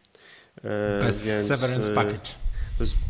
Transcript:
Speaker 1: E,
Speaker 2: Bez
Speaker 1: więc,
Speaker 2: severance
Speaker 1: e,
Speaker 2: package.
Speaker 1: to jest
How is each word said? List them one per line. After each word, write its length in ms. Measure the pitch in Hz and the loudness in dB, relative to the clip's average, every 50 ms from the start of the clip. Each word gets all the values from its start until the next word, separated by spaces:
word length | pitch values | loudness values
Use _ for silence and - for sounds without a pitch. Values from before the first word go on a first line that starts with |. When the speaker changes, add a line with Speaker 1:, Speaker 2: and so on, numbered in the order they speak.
| - - - - - - - - - _ _ - - | -20 -20 -20 -20 -20 -20 -20 -20 -20 _ _ -12 -8
Speaker 1:
E, 360 | 107 104 104 104 104 101 101 104 | -4 -2 -2 0 0 2 2 2
Speaker 2:
Bez 180 | 120 101 107 107 | 2 0 0 0
Speaker 1:
więc, 240 | 110 110 107 104 | 0 2 2 2
Speaker 2:
severance 460 | 104 143 131 127 123 127 127 107 104 104 | 2 2 2 2 0 0 0 0 2 2
Speaker 1:
e, 20 | |
Speaker 2:
package. 360 | 104 110 104 104 104 - - - - - - - - - - - - | 2 2 0 -2 -4 -8 -10 -8 -4 -2 -2 -2 -2 -2 -2 0 0
Speaker 1:
to 60 | - | 0
jest 100 | - - - - | 2 2 2 0